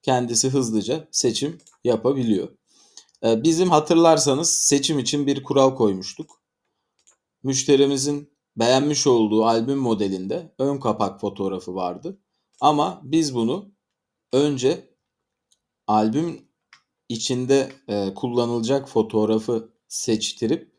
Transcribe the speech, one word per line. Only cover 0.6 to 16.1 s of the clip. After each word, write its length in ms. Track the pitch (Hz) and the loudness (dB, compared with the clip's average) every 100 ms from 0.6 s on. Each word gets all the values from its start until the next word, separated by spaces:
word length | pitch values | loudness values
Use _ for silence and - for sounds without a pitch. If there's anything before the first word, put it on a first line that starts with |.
| 120 110 104 156 - | 0 -2 -2 -6 -6
seçim 480 | - 127 113 143 170 _ _ | -2 -2 -2 -6 -8 _ _
yapabiliyor. 640 | 123 110 123 139 117 98 - _ _ _ _ - _ _ | -2 0 0 -2 0 0 -2 _ _ _ _ -20 _ _
E, 180 | 113 113 | 0 2
bizim 280 | 160 160 185 | 2 2 4
hatırlarsanız 800 | 156 151 165 170 156 147 131 - | 4 4 4 6 6 2 0 0
seçim 480 | - - 139 139 151 | 0 0 0 0 -2
için 280 | 120 147 143 | -2 -2 -2
bir 160 | 139 | -4
kural 340 | 131 139 135 131 | 0 4 4 4
koymuştuk. 680 | 110 95 95 - 160 _ _ _ _ _ _ _ _ _ _ _ | 0 0 -8 -14 -18 _ _ _ _ _ _ _ _ _ _ _
Müşterimizin 880 | 131 131 - 139 139 139 139 147 147 _ _ - | -4 -2 2 4 4 2 -2 -4 -8 _ _ -2
beğenmiş 500 | 117 131 143 143 143 | 2 4 2 2 4
olduğu 380 | 120 107 107 | 4 4 2
albüm 340 | 110 117 120 139 | 2 2 0 -2
modelinde 760 | 127 107 101 95 95 156 165 - | 0 0 -2 -4 -4 -6 -8 -4
ön 200 | 135 139 | -4 -2
kapak 420 | 117 107 101 - | -2 -2 -2 -4
fotoğrafı 540 | 104 - 95 92 - | -8 -4 -6 -6 -8
vardı. 440 | 92 90 87 170 196 _ _ _ _ | -6 -6 -6 -12 -14 _ _ _ _
Ama 400 | 139 147 165 - | 0 2 -2 -6
biz 320 | 151 160 151 | -4 -2 -2
bunu 360 | 127 113 170 202 _ _ _ _ _ _ | -2 -2 -4 -8 _ _ _ _ _ _
önce 580 | 127 147 135 127 175 - _ _ _ _ _ _ _ _ _ - | 0 2 0 -2 -2 -8 _ _ _ _ _ _ _ _ _ -2
albüm 640 | 107 110 | 0 2